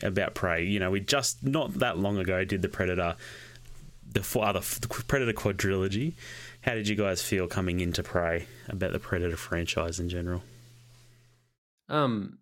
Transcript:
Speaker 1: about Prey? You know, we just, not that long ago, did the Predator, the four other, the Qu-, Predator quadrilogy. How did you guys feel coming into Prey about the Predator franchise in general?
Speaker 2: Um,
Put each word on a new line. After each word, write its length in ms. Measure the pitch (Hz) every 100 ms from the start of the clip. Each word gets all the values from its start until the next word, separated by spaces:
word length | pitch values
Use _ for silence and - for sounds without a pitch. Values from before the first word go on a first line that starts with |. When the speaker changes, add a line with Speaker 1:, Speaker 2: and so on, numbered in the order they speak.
Speaker 1:
about 320 | - 95 95 -
Prey? 300 | 92 85 87
You 140 | 101
know, 120 | 92
we 80 | 98
just, 440 | 98 139 127 -
not 300 | 135 147 143 -
that 180 | 123 85
long 220 | 98 101
ago, 260 | 92 92 95
did 160 | 98
the 80 | 90
Predator, 460 | - 90 90 87 85 - - - - - - - - -
the 140 | -
four 240 | 98 123 107
other, 140 | 95
the 280 | - - -
Qu-, 140 | -
Predator 320 | - 139 123
quadrilogy. 800 | 107 110 92 98 95 95 98 147 165 - - - -
How 140 | - 113
did 120 | 104
you 80 | 104
guys 280 | 98 90
feel 240 | - 98 90
coming 320 | - 92 87
into 240 | 87 85
Prey 420 | 87 90 85 85 85 - -
about 220 | 98 92
the 80 | -
Predator 360 | - 92 87 82
franchise 640 | - 85 85 - 85 85
in 100 | 87
general? 340 | 87 87 87 - - - - - - - - _ _ _ _ _ _ _
Speaker 2:
Um, 480 | 151 139 110 98 -